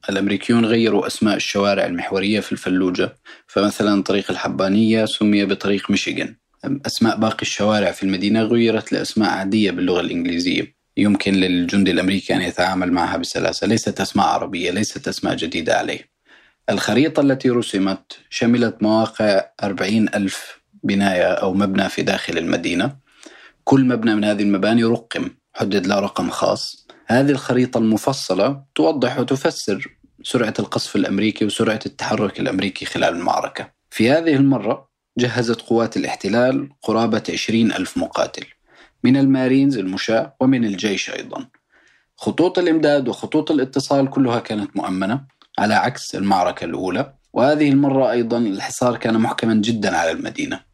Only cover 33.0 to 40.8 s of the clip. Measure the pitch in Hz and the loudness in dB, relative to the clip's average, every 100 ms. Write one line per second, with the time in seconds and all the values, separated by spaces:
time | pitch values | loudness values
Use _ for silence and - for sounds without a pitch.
33 | - 85 87 - - - 95 _ _ - | -2 0 -2 -2 -4 -8 -14 _ _ 0
34 | 110 151 165 139 139 131 104 143 - _ | 4 4 4 4 6 4 0 -4 -8 _
35 | _ - 123 117 113 113 - 113 113 - | _ -2 -2 0 -2 -4 0 0 0 -2
36 | - - 98 113 123 135 139 _ - 110 | -4 -4 -2 2 2 0 -4 _ -2 0
37 | 117 110 - - - 110 113 - 92 - | 0 0 -2 -6 0 2 2 0 -4 -4
38 | 85 - 82 - - - _ _ - _ | -4 -2 -4 -4 -18 -20 _ _ -20 _
39 | 120 135 135 135 127 135 139 131 92 95 | 2 4 4 4 4 4 4 2 -4 -4
40 | - 110 - _ 131 135 117 95 | -2 0 -2 _ 2 4 2 0